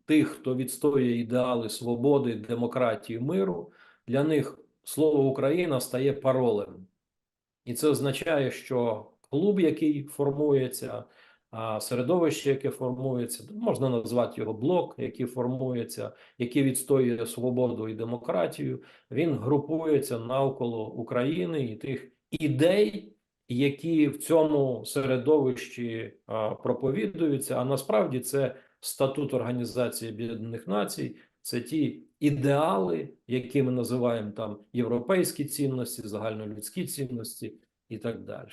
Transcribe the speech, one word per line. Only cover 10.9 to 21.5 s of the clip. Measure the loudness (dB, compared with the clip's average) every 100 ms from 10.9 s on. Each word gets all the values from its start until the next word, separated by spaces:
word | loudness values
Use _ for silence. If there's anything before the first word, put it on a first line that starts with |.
| -10 -12 _ -20 _ _
а, | -8 -4 -4
середовище, | -2 -2 2 2 2 0 0
яке | 0 -2
формується, | -4 -4 -4 -2 -2 -4 -8 -12
можна | -4 -2 0 0
назвати | 0 0 0 0 -2
його | -6
блок, | -2 0 0 0 -4
який | -8 -4 -6
формується, | -4 -4 -2 -2 -4 -6 -8 -10 -12 -14 -6
який | 0 2
відстоює | 2 2 2 4 4 2 -4
свободу | -2 -2 2 0 0 -6
і |
демократію, | -6 -6 -6 -2 0 0 -2 -6 -6 -10 -20 -6
він | 0 0 0
групується | 2 2 2 0 4 2 2 -4
навколо | -2 2 2 0 -4 -2 -6
України | -6 -2 0 0 0 -2